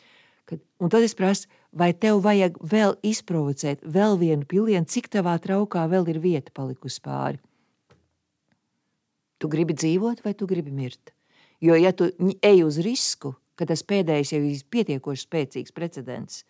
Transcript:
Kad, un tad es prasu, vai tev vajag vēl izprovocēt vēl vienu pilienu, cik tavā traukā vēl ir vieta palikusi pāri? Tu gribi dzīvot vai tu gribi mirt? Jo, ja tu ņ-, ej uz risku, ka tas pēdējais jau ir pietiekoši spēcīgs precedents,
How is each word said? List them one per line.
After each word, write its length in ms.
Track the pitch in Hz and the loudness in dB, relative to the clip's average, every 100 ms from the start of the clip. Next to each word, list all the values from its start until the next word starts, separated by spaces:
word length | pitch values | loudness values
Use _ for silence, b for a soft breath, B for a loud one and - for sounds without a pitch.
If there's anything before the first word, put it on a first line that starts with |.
| b b b b - | b b b b -16
Kad, 140 | - _ - | -16 _ -4
un 100 | 175 | 2
tad 140 | 226 | 4
es 120 | 233 - | 2 2
prasu, 300 | 190 196 - b b | 0 0 -4 b b
vai 200 | 147 175 | 0 0
tev 280 | 175 220 208 | 2 2 4
vajag 340 | 202 202 185 175 | 4 4 2 -2
vēl 360 | 156 214 202 - | -2 2 2 0
izprovocēt 840 | 208 220 - 170 143 139 143 143 | -2 -4 -4 -2 -2 -2 -4 -6
vēl 340 | 160 165 214 196 | -2 2 2 2
vienu 260 | 170 151 139 | 2 0 0
pilienu, 420 | 185 220 190 165 | 0 2 0 0
cik 220 | 247 - | -4 -4
tavā 280 | 208 180 170 | -2 0 -2
traukā 440 | - 196 208 175 160 | -2 -2 0 -2 0
vēl 180 | 185 170 | 0 0
ir 60 | 160 | -2
vieta 320 | 180 156 - - | 0 -2 -4 -10
palikusi 460 | 131 127 135 - | -10 -10 -12 -12
pāri? 380 | 139 135 135 139 _ _ _ _ _ _ _ _ _ _ _ _ _ _ _ _ _ _ _ _ | -10 -6 -6 -8 _ _ _ _ _ _ _ _ _ _ _ _ _ _ _ _ _ _ _ _
Tu 100 | 156 | -6
gribi 240 | 151 165 151 | -2 -2 -2
dzīvot 480 | 160 180 226 240 | 0 0 -2 -4
vai 100 | 208 | -8
tu 140 | 202 190 | -6 -4
gribi 240 | 175 143 | -4 -4
mirt? 400 | 139 123 - - _ b b b b | -6 -8 -10 -20 _ b b b b
Jo, 160 | 160 165 | 4 6
ja 160 | 185 | 4
tu 160 | 185 170 - | 4 -2 0
ņ-, 180 | 185 - | -2 2
ej 240 | 208 190 | 6 6
uz 160 | 160 147 | 6 0
risku, 540 | 180 262 - - 139 135 _ - | -2 -2 -4 -4 -10 -14 _ -10
ka 80 | 170 | -4
tas 160 | 160 | -4
pēdējais 500 | - 202 165 147 139 151 | 0 -2 2 0 0 -2
jau 60 | |
ir 220 | 143 139 - | -2 -4 -6
pietiekoši 540 | 240 208 139 147 139 - | -4 -2 -2 -6 -10 -6
spēcīgs 480 | 165 131 131 120 - | -6 -4 -8 -12 -10
precedents, 680 | 165 143 123 120 - - - | -10 -10 -12 -12 -12 -16 -20